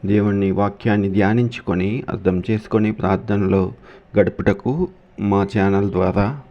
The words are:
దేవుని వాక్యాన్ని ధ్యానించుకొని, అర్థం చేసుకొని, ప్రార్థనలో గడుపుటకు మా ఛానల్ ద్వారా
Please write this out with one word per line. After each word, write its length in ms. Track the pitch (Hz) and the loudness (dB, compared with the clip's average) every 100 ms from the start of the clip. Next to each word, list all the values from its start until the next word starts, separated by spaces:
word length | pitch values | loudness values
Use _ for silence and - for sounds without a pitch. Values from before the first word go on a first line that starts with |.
| 95 | 2
దేవుని 460 | 104 104 101 98 | 2 2 2 0
వాక్యాన్ని 580 | 92 101 101 117 104 98 | 0 -2 -2 0 0 2
ధ్యానించుకొని, 920 | 95 98 113 120 117 - 90 95 120 - | 2 2 2 0 -2 -4 -2 -2 -4 -6
అర్థం 340 | - 95 92 87 | -2 0 0 0
చేసుకొని, 400 | 107 - 110 107 | -4 0 0 0
ప్రార్థనలో 800 | 107 95 95 104 101 95 95 95 - - - _ - | 0 -2 -2 -2 -2 2 2 0 -6 -20 -20 _ 0
గడుపుటకు 680 | 175 - 180 98 98 147 180 - _ - | 0 2 -2 0 -2 -2 -4 -8 _ -6
మా 260 | 104 98 98 107 | 0 0 0 0
ఛానల్ 340 | 98 98 98 | 2 2 0
ద్వారా 460 | 92 92 98 101 143 - | 0 0 2 0 -2 -12